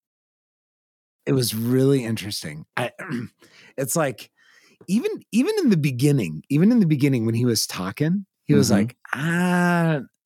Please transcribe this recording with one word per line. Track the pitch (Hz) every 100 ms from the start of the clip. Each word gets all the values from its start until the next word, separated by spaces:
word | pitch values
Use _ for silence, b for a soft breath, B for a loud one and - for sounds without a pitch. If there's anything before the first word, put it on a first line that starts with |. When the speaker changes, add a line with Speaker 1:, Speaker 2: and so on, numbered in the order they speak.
| _ _ _ _ _ _ _ _ _ _ _ _ 139
Speaker 1:
It |
was | 135 110 110
really | 117 131 135 135
interesting. | 113 110 101 - 80 76 - -
I, | 120 -
<clears throat> | 185 120 110 _ _ - - -
it's | 131 170
like, | 143 110 - b b b b b -
even, | 214 415 254 -
even | 214 359 427
in | 285
the | 170
beginning, | 143 123 147 135 85 78 -
even | 143 208
in | 247
the | 165
beginning | 143 143 123 113
when | 117
he | 123
was | 107 -
talking, | - 92 - 156 196 - _
he | -
was | 139 123
Speaker 2:
Mm-hmm. | 101
Speaker 1:
like, | 117 - -
"I, | 127 160 175 180 180 175 175 165 147 - _